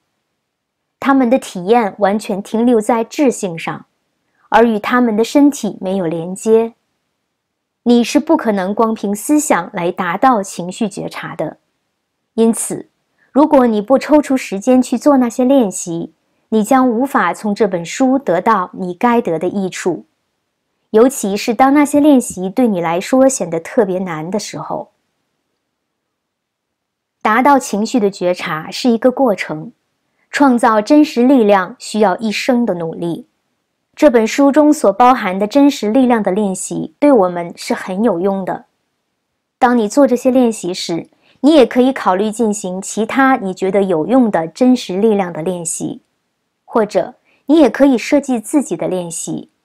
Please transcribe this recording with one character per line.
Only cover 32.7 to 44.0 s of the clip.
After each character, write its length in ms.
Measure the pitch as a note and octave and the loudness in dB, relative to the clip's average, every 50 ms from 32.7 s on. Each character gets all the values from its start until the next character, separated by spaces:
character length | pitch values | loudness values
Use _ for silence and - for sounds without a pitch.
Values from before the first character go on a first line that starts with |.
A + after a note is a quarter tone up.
| F3+ | -4
努 200 | F3 E3+ E3 E3 | -4 -6 -8 -8
力。 320 | F#3 F3 E3+ E3 - B3 _ _ _ _ _ _ _ _ _ _ _ _ _ _ | -8 -6 -6 -6 -8 -12 _ _ _ _ _ _ _ _ _ _ _ _ _ _
这 140 | - D4+ D4 | 2 4 4
本 180 | A#3 A#3 A3 A3 | 4 4 2 0
书 240 | - - C#4+ C#4 | 2 2 2 4
中 220 | B3+ D4+ D4 D4+ D4 | 4 4 4 4 4
所 180 | - - D4 | 4 2 2
包 220 | D4 - B3 B3 B3+ | 4 4 6 4 4
含 260 | A#3+ G#3+ F#3+ F3+ F#3+ | 2 0 -4 -4 -2
的 80 | G#3 G#3 | -2 0
真 240 | - C#4+ C#4 C#4+ | 2 4 4 4
实 180 | C#4 - - G#3 | 2 0 -2 0
力 160 | G#3+ C4+ B3+ | 2 2 2
量 160 | A#3+ A#3+ A3+ | 2 2 2
的 80 | G3+ G3 | 0 0
练 240 | F#3 G#3+ G#3+ G3 F#3 | 0 0 -2 -2 -4
习 400 | F3+ - - E3+ E3+ E3 - _ - | -6 -8 -8 -8 -8 -8 -10 _ 0
对 100 | - D4 | 2 4
我 200 | C#4 A3+ F#3 F3+ | 4 4 4 2
们 240 | F3 F3 E3+ E3+ - | 0 -4 -8 -10 -12
是 180 | - - - B3+ | -10 -8 -8 -6
很 300 | - - - F#3 F#3 A3 | -6 -8 -8 -4 -2 0
有 160 | A#3+ F#3 E3 | 0 0 0
用 240 | F3+ G3+ G3 G3 F#3 | -2 -2 -2 -4 -6
的。 220 | - D#3+ - - _ _ _ _ _ _ _ _ _ _ _ _ _ _ _ _ _ _ - | -8 -8 -10 -12 _ _ _ _ _ _ _ _ _ _ _ _ _ _ _ _ _ _ -2
当 200 | - A#3+ B3 A#3+ | 0 2 2 2
你 100 | G#3+ G#3 | 0 0
做 180 | - C#4+ C#4 | 2 2 2
这 120 | A#3+ B3 A#3+ | 2 2 0
些 120 | - C4 | 0 0
练 220 | B3 C4 B3 A#3 | 2 2 2 0
习 220 | G#3+ - - F3 F#3 | 0 -4 -6 -8 -8
时， 340 | - - - F3 E3 - - _ _ _ _ _ _ | -8 -8 -6 -6 -8 -8 -10 _ _ _ _ _ _
你 140 | - C#4 E4 | 2 4 6
也 120 | D4+ A#3+ | 6 4
可 140 | A3 - B3+ | 4 4 2
以 140 | B3 C4 C4 | 2 2 0
考 220 | - - G#3 F#3 | -2 -2 0 0
虑 140 | F#3 G#3 A3 | 0 0 -2
进 240 | G#3 - A#3+ G#3+ G3+ | -2 -2 -2 -2 -2
行 280 | - - F#3 F3+ F#3 | -4 -6 -8 -8 -8
其 240 | G3 - - G3+ A3 | -10 -8 -6 -6 -6
他 320 | G#3+ - B3 C4+ C4 C4 B3 | -4 0 0 2 2 2 0
你 160 | G3 F#3+ F#3 | -2 -6 -6
觉 180 | - F#3+ F#3+ | -4 -4 -2
得 100 | G3 G3+ G3 | 0 0 0
有 220 | F#3+ F3+ D#3 | 0 0 -2